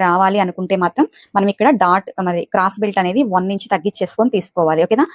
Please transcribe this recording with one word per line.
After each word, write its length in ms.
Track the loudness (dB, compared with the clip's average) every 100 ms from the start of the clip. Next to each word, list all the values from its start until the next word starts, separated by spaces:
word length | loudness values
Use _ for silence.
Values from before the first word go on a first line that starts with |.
రావాలి 340 | 2 2 2 2
అనుకుంటే 320 | -2 -2 -4 -2
మాత్రం 200 | 0 0 -2 _ _ -2
మనం 120 | 0
ఇక్కడ 160 | 2 2 2
డాట్, 260 | 2 2 -2 -6 -4
మరి 120 | -4 -2
క్రాస్ 220 | -2 -2 -2
బెల్ట్ 160 | -2 0
అనేది 180 | 0 0 0
వన్ 120 | 0 -2
ఇంచ్ 120 | -4 -4
తగ్గించేసుకొని 560 | -4 -4 -4 -4 0 0 0
తీసుకోవాలి. 440 | -4 -2 0 2 2
ఓకేనా? 180 | 2 0